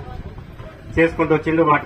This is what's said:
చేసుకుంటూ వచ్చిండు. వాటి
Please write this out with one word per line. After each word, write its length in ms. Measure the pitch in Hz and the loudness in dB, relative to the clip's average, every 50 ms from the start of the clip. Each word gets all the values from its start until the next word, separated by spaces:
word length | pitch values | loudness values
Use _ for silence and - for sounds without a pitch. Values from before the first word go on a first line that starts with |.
| - - - - - - - - - - - - - - - - - - - | -8 -12 -14 -14 -14 -14 -14 -16 -16 -16 -16 -16 -16 -18 -18 -18 -14 -2 2
చేసుకుంటూ 360 | 160 165 165 165 165 160 151 156 | 2 2 4 2 0 2 2 2
వచ్చిండు. 280 | 151 - 165 156 165 160 151 | 2 0 2 2 4 4 4
వాటి 160 | - - - | 4 2 0